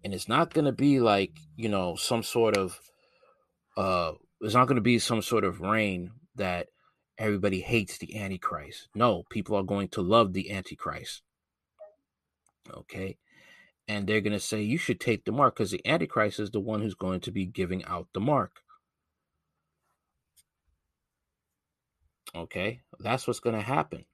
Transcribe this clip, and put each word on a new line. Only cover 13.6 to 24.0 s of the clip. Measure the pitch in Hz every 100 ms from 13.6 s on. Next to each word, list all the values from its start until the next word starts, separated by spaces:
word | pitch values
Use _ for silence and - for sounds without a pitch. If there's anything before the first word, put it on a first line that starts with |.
| - _ -
And | 104 98
they're | 107
gonna | 104 104
say, | - 107
"You | 107 156
should | - 113
take | - 107
the | -
mark," | 117 131 -
'cause | 101
the | 92 -
Antichrist | 82 82 - 107 -
is | 104
the | 110
one | 107 107
who's | 110 92
going | 92 92
to | -
be | 101 90
giving | - 90 92 -
out | 87 -
the | 95
mark. | 117 143 95 - _ - _ _ _ _ _ _ _ _ _ _ _ _ _ _ _ _ _ _ _ _ _ _ _ _ _ _ _ _ _ _ _ _ _ _ - 82
Okay? | 82 87 98 117 _ -
That's | 98 127 -
what's | 117
gonna | 117 110
happen. | 107 143 151 -